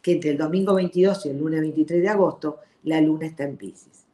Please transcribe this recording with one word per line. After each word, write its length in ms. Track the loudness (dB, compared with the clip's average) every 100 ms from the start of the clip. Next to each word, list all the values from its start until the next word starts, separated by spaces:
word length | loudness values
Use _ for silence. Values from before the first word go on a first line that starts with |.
que 120 | -2
entre 160 | 0 0
el 80 | -2
domingo 380 | -2 0 2 2
veintidós 500 | 2 4 2 2 -4
y 40 |
el 100 | -4
lunes 200 | -2 -2
veintitrés 420 | -2 0 0 2
de 60 | 2
agosto, 520 | 2 2 0 -8 -8 -14 _
la 180 | -2 2
luna 240 | 2 0 -4
está 180 | -8
en 140 | -8 -8
Piscis. 480 | -14 -18 -20 _ _